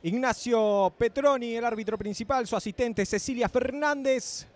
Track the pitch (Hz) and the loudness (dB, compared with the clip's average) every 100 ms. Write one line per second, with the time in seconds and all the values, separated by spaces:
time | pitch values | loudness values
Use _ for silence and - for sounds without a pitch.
0 | 165 226 262 220 240 226 214 202 190 - | -2 0 0 -2 2 2 4 4 2 2
1 | 233 - 285 269 240 226 233 220 214 214 | -2 4 4 2 0 -2 -2 -2 -4 -4
2 | 208 202 226 269 220 214 220 190 247 208 | -6 -6 -2 -2 0 -4 -4 -2 -2 0
3 | 196 208 - 247 226 254 254 277 294 285 | 0 -2 -2 -2 0 2 0 0 0 0
4 | 269 262 - - - | 2 0 -2 -12 -14